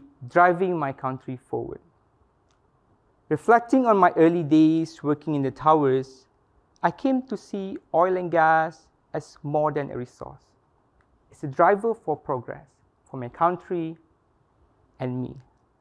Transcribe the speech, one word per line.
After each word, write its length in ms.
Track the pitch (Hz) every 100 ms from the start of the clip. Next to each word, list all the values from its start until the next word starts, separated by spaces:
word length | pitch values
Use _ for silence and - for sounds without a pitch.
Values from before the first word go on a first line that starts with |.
| - _ 123
driving 500 | 170 180 170 185 175
my 140 | 139
country 420 | 135 131 131 - 127
forward. 460 | - 120 117 - _ _ _ _ _ _ _ _ _ _ _ _ _ _ _
Reflecting 580 | 151 - 233 233 262 247
on 120 | 202
my 160 | 180 -
early 280 | 165 175
days 600 | 151 156 156 160 160 -
working 320 | 147 147 165 147
in 60 |
the 100 | 135
towers, 760 | 131 151 160 139 131 131 - _ _ _ _ _ _
I 100 | 175
came 320 | - 269 262
to 120 | 262 208
see 420 | - 202 190 - -
oil 220 | 156 185 185
and 160 | 180
gas 560 | 165 160 160 160 - _ _ _
as 240 | 151 - -
more 260 | 143 151 151
than 220 | 147 139
a 60 | -
resource. 460 | 123 _ - 139 _ _ _ _ _ _ _ _ _
It's 140 | _
a 40 | 147
driver 460 | 135 175 202 226
for 220 | 220 - 147
progress 520 | - 131 120 - 151 _ _ _
for 140 | _ 131
my 100 | 120
country 680 | - 170 175 - 175 160 165 _ _ _ _ _ _ _ _ _ _
and 240 | 127 127
me. 140 | 127 135 _ _ _ _